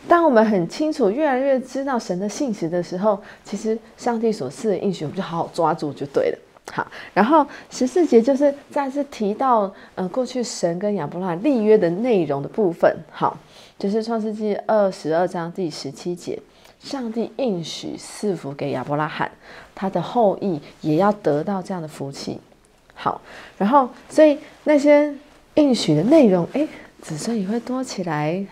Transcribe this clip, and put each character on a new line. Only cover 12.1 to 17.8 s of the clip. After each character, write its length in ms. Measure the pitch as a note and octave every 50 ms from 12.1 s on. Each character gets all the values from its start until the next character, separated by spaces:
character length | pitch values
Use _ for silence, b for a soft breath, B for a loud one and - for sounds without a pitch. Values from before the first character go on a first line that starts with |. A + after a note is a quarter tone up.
| A#3 F#3+ E3
容 160 | C#3+ C#3+ C#3 C#3+
的 60 | C#3+
部 220 | - - A3 F3+
分。 240 | E3+ - - D#3+ - - - -
好， 280 | - - E3 C#3 - - B B B B B B B B
就 100 | - G3
是 140 | G3+ A3+ A3
创 180 | A3+ A#3 A3+
世 140 | G#3 A3 G#3+
纪 200 | G#3+ A3 G#3+ G3+ - -
二 260 | - A3 G#3+ G3+ F#3+ F#3
十 220 | - - D3 D#3+
二 120 | E3 F3+
章 240 | F3 F#3+ F3+ E3 E3+
第 200 | F3 - F#3+ D#3+
十 200 | D3 - - C3+
七 240 | C#3 - - F#3 F3
节， 240 | F3 - - - - - b b b b b b b
上 320 | - - - C#4 B3 A3+
帝 220 | A3 A#3+ A3 - -
应 280 | - C4+ B3 G3 F3 D#3+
许 320 | D3 - -